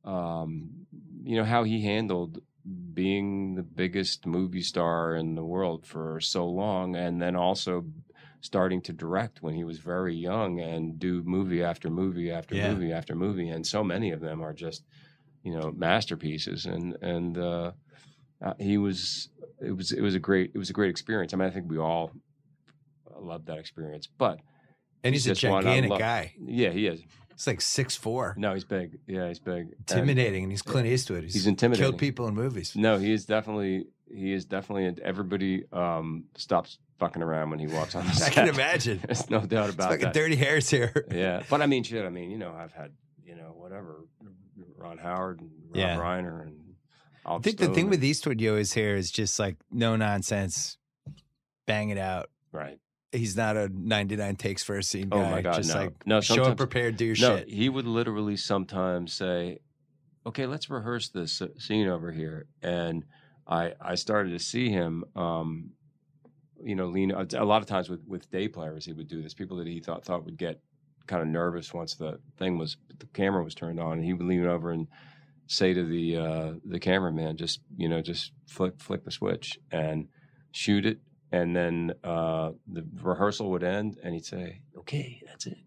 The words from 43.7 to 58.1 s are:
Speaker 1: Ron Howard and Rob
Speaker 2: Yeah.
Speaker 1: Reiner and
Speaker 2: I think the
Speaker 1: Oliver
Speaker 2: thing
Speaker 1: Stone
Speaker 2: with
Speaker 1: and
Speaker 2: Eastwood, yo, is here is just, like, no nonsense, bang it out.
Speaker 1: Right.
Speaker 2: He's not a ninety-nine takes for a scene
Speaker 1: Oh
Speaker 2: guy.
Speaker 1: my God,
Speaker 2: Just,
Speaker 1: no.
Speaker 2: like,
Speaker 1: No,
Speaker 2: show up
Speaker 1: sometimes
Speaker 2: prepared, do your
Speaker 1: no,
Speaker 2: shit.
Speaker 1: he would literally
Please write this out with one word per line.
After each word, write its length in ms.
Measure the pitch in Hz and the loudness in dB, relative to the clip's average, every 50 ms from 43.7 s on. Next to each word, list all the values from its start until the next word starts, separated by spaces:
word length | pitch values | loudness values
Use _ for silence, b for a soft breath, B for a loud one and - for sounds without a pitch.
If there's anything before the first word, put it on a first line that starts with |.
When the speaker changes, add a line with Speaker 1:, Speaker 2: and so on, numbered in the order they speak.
| 95 101 98 82 78 78 82 80 _ _ 110 101 92 92 98 - _ - 90 87 - - | -14 -14 -14 -14 -16 -18 -20 -20 _ _ -20 -20 -20 -20 -20 -20 _ -20 -20 -20 -18 -16
Speaker 1:
Ron 180 | 90 85 82 80 | -14 -14 -14 -10
Howard 420 | 82 87 90 92 92 92 90 80 | -8 -6 -4 -4 -4 -6 -6 -10
and 100 | 85 80 - - - - | -14 -18 -20 -20 -20 -8
Rob 80 | 85 | -4
Speaker 2:
Yeah. 200 | 92 95 90 85 | -2 0 0 0
Speaker 1:
Reiner 460 | 82 85 87 90 92 90 87 82 82 | 0 0 -2 -2 -2 -4 -6 -8 -10
and 160 | 80 78 76 76 80 92 - _ _ b b b b b b b b | -12 -14 -16 -18 -20 -20 -20 _ _ b b b b b b b b
Speaker 2:
I 120 | - 85 95 | -4 -4 0
think 200 | 117 208 220 202 | 0 -2 2 2
the 60 | 190 | 2
Speaker 1:
Oliver 100 | - 190 | 4 4
Speaker 2:
thing 100 | 165 175 | 4 4
Speaker 1:
Stone 60 | 202 | 4
Speaker 2:
with 80 | 196 160 | 4 4
Speaker 1:
and 40 | 131 | 4
Speaker 2:
Eastwood, 360 | 139 147 - - 151 131 113 | 2 2 2 0 -2 0 2
yo, 160 | 110 110 107 | 2 2 4
is 160 | 107 104 95 | 2 2 2
here 220 | - 117 107 104 101 | 2 2 2 2 2
is 140 | 98 92 87 | 0 0 -2
just, 280 | - - 107 95 - - | -2 -2 0 0 0 0
like, 180 | 107 98 82 - _ _ | 0 -2 -2 -6 _ _
no 260 | - 120 117 113 113 | -2 2 2 4 4
nonsense, 840 | 110 110 104 101 101 95 - 110 101 98 92 - - - - - _ _ _ _ _ _ - - - _ _ _ _ _ _ _ _ _ | 4 2 2 2 0 0 0 0 0 0 0 -2 -4 -4 -6 -8 _ _ _ _ _ _ -16 -16 -16 _ _ _ _ _ _ _ _ _
bang 240 | - 107 107 107 107 | 0 0 0 0 0
it 80 | 104 98 | -2 -2
out. 320 | 95 95 92 90 - - _ _ _ _ | -2 -2 -2 -2 -4 -8 _ _ _ _
Speaker 1:
Right. 260 | - 78 76 69 71 73 _ _ _ _ _ _ | -10 -8 -8 -8 -12 -16 _ _ _ _ _ _
Speaker 2:
He's 240 | - 120 117 107 92 | -2 -2 -2 0 0
not 200 | 104 113 107 107 | 2 2 2 2
a 120 | 107 104 98 | 2 0 0
ninety-nine 640 | 95 95 87 110 110 104 101 98 104 104 104 101 98 | -2 -4 0 2 2 2 2 0 0 0 0 -2 -2
takes 260 | - - 101 98 - | -2 -2 -4 -2 -2
for 140 | - - 101 | -4 -4 -2
a 60 | 98 | -2
scene 260 | 92 - - 98 98 95 | -2 -2 -2 -2 -2 2
Speaker 1:
Oh 120 | 104 101 | 4 4
Speaker 2:
guy. 80 | 95 85 | 4 4
Speaker 1:
my 100 | 90 87 | 2 0
God, 120 | 85 87 85 | 2 2 2
Speaker 2:
Just, 180 | 82 82 80 80 | 2 2 2 0
Speaker 1:
no. 60 | - | 0
Speaker 2:
like, 260 | 98 87 76 - - | 0 -2 -6 -8 0
Speaker 1:
No, 140 | 101 107 107 | 4 4 4
Speaker 2:
show 140 | 101 - 113 | 6 6 6
up 40 | 123 | 8
Speaker 1:
sometimes 180 | 131 131 120 135 | 8 6 6 4
Speaker 2:
prepared, 380 | 139 127 - 127 120 117 110 | 0 2 2 2 2 2 2
do 80 | - 117 | 2 0
your 100 | 113 110 107 | 2 4 6
Speaker 1:
no, 180 | 123 123 107 92 | 6 6 6 4
Speaker 2:
shit. 100 | - - | 0 -4
Speaker 1:
he 200 | - 101 113 135 | 0 2 2 2
would 180 | 131 131 117 | 2 0 -2
literally 500 | 117 113 117 117 113 | 0 2 2 2 0